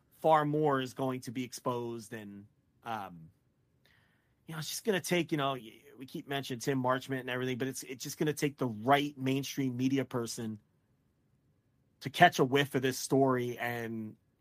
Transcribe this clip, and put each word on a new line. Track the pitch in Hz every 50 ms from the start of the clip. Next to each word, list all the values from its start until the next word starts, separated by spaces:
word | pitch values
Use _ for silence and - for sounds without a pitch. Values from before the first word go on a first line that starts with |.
| _ _ _ -
far | - 160 156 151 151
more | 151 147 151 156 147 139 135
is | 131 127 -
going | - 135 131 127 131
to | 127 -
be | 110 127 127
exposed, | 117 - - - 131 123 120 120 117 117 117 110 - 120
and, | 110 104 101 101 101 101 107 _ _ _ _ _ _ -
um, | 117 113 107 98 92 87 82 80 82 _ _ _ _ _ _ _ _ _ _ _ _ _ _ _ _ _ _ _ _ _ _ _ -
you | 165
know, | 160
it's | 151 -
just | - - -
gonna | 226 196 175
take, | - - 180 175 160 - 165
you | 147
know, | 139 139 135
y-, | 127 110 110 - 117 - - 113 117 135
keep | 131 - 170 - 131
mentioning | 139 139 135 - 131 117
Tim | - 143 135 131
Marchment | 127 127 127 131 131 131 135 131
and | 123 127
everything, | 123 127 127 131 131 120
but | 131 131
it's, | 131 - -
it's | - 135 123 -
just | 151 - -
gonna | 165 151 147
take | - 151 147 139 -
the | 135 123
right | 110 104 107 127 139 143 147 147 147 135
mainstream | 131 131 135 139 135 - - - 135 131 123 120
media | 131 131 139 135 127
person | - - 123 117 113 - - 117 110 110 104 _ _ _ _ _ _ _ _ _ _ _ _ _ _ _ _ _ _ _ _ _ _ _ _ _ _ _ _
to | - 131
catch | - - 175 170 - -
a | 147
whiff | 127 127 143 139 135 -
of | 135
this | 123 131 127 -
story | - - 147 135 135 131 127 123 123 123 120 110
and | 117 120 120 117 117 113 113 113 110 110 - - _ _ _ _